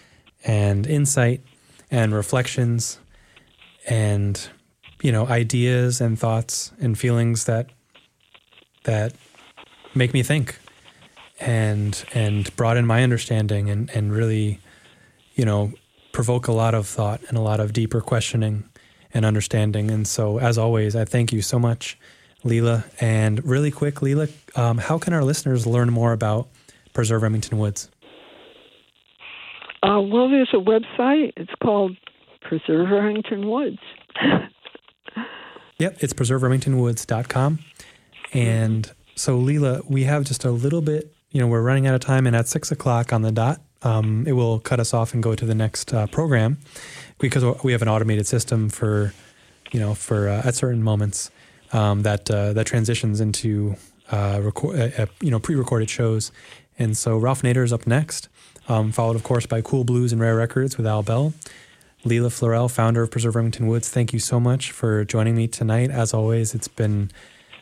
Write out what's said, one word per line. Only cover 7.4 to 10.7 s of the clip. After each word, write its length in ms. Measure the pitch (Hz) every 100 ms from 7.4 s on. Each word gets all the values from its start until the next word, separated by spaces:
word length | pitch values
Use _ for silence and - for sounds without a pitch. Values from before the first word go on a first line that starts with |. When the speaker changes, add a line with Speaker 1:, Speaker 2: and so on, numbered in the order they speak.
Speaker 1:
that, 260 | - 113 123 _ _ - _ _ _ - _ - _ _
that 300 | - 110 110 - - - - - - - -
make 180 | 135 123
me 100 | 131
think 360 | 117 151 123 - -